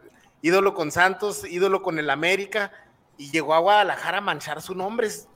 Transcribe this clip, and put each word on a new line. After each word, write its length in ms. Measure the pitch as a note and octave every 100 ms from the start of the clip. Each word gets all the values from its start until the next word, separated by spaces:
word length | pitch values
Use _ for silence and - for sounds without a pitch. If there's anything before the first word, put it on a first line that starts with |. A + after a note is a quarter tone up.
| - _ _ _
ídolo 300 | D#3 F#3 G3
con 180 | G3 D3+
Santos, 520 | E3+ F#3 F#3+ G#3 G#3 G3
ídolo 340 | F3 F#3+ F#3+
con 160 | F#3 D#3+
el 120 | D3+
América, 600 | C#3 E3 F#3+ G3 G#3+ G3 - _ _ _ -
y 140 | C#3+
llegó 220 | D#3+ C#3+
a 40 | D#3+
Guadalajara 600 | F3+ G#3 F#3+ C3+ E3 F#3
a 20 |
manchar 400 | G3 D3+ D#3 D3+
su 120 | E3+
nombre. 340 | F#3 F#3+ A#3 G#3+
Es 200 | - -